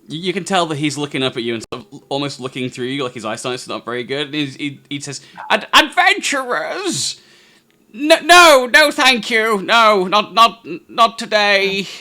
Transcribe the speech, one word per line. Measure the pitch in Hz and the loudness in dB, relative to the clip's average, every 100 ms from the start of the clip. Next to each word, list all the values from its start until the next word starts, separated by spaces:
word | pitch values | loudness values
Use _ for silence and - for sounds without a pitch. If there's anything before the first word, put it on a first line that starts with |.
| _ | _
You, | 151 | -10
you | 180 | -6
can | 170 | -6
tell | 170 190 170 | -2 -2 -2
that | 151 | -2
he's | 151 135 | -4 -4
looking | 143 147 | -6 -4
up | 131 127 | -4 -4
at | |
you | 117 | -6
and | 117 107 | -6 -8
sort | 131 - | -14 -14
of | 143 _ | -20 _
almost | 139 143 139 | -6 -6 -8
looking | 127 135 127 | -10 -8 -8
through | 123 123 | -6 -8
you, | 135 | -6
like | 127 | -6
his | 127 | -8
eyesight's | 107 117 131 123 - | -8 -8 -6 -8 -8
not | 110 | -12
very | - 120 | -8 -8
good. | 123 135 147 | -6 -6 -6
And | |
he's, | 151 143 131 | -6 -6 -6
he, | 147 135 _ | -10 -10 _
he | 143 | -12
says, | 143 135 - - - | -10 -14 -16 -18 -4
Ad-, | 220 - | -4 2
adventurers? | 240 302 - 359 403 - 285 254 175 156 339 381 214 - - _ _ _ _ _ _ _ | 2 2 2 0 0 -2 -4 -4 -6 -6 -6 -6 -4 -6 -8 _ _ _ _ _ _ _
N-, | 214 294 320 302 | -8 2 2 6
no, | 349 349 277 247 | 8 8 6 4
no, | 262 247 | 4 2
thank | - 262 247 - | 4 2 2 0
you. | 233 220 208 | 0 0 0
No, | 180 220 220 214 185 | 2 4 6 4 2
not, | 202 208 | 0 -2
not, | 185 226 - - 170 _ | 2 0 0 -14 -14 _
not | 214 226 226 | 2 2 2
today. | 233 214 208 196 196 196 185 - | -4 0 2 2 0 -2 -6 -10